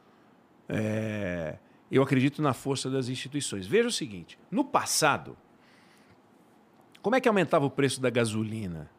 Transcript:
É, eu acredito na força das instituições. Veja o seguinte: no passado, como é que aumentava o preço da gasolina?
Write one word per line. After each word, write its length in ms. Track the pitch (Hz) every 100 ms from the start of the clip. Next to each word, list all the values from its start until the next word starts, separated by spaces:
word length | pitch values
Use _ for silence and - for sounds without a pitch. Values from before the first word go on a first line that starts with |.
| _ _ _ _ _ _ -
É, 880 | 107 110 107 110 107 95 87 80 - _ _ _
eu 140 | 127
acredito 400 | 135 135 139 -
na 100 | 151
força 380 | 117 135 135 131
das 180 | 135 123
instituições. 580 | 127 131 143 - 101 92
Veja 220 | 196 233
o 40 |
seguinte: 460 | - 143 95 82 - -
no 140 | 214
passado, 720 | 277 - - - 151 120 - - _ _ _ _ _ _ _ - _ _ _ _ _ _ _ -
como 140 | 196
é 60 | 254
que 80 | 254
aumentava 360 | 202 160 165
o 60 | 139
preço 300 | - 139 131
da 100 | 127
gasolina? 800 | 117 113 110 110 110 98 80 -